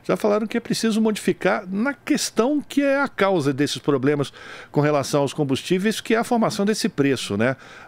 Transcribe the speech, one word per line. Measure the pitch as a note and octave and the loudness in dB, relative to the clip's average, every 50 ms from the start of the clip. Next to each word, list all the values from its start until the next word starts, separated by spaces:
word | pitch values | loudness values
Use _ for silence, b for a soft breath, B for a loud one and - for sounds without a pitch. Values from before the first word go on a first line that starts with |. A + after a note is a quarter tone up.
| B | B
já | - F#3+ | -4 -2
falaram | F3+ - G#3+ G#3 G#3+ A3+ | 0 2 0 2 0 0
que | G#3 - | -2 -4
é | A#3 | -6
preciso | - - G#3 - - A3+ G#3 A3 | -4 -4 -4 -2 0 0 2 2
modificar | A3 A3 G#3 - - G3 E3+ - - F#3 G#3+ A3+ G3+ | 2 0 0 0 0 -2 -2 0 0 0 0 0 -2
na | F3+ F#3+ G3+ A#3 C#4+ C4+ | -6 -4 -2 -2 -2 -4
questão | - - - D4+ - - - - A3 A3 C4 D4+ D4 | -6 -4 -2 -2 -2 -2 -2 0 0 2 2 0 -2
que | - - - C#4+ | -4 -2 -2 0
é | C#4+ C#4 C4+ C#4 | 0 2 2 0
a | C#4 | 0
causa | - - - F#3+ G3 G3 F3 C3 C#3+ C#3 | -2 0 0 2 2 2 2 2 0 0
desses | B2+ C#3+ C3 - | 0 0 -2 -2
problemas | C3 - - C#3+ C3 B2 C#3+ D3 C#3+ C3+ - B B B B B B B B | -2 -2 0 0 2 2 0 0 0 -2 -4 B B B B B B B B
com | - D3 | 0 2
relação | C#3+ D3+ D3+ C#3+ C3 - - D3 | 2 4 2 2 0 0 0 0
aos | C#3+ B2+ - | 0 0 0
combustíveis, | - D3+ C3+ C3+ - - - F3+ F#3 F#3+ A3 G#3 - | -2 -2 0 0 -2 0 0 -2 0 2 0 -2 -2
que | - - A3+ | -2 0 0
é | |
a | A3 A3 | 0 2
formação | - A#3+ A#3 A3 D#3+ - - G3+ | 0 0 2 2 0 0 0 0
desse | G#3 A3 - - G#3 | 0 0 0 -2 -2
preço, | - - C#3 C#3 C3 - - - G2+ | 0 2 2 2 2 0 -2 -2 0
né? | G2+ A2 C3 C3 B B B B B B | 0 2 0 0 B B B B B B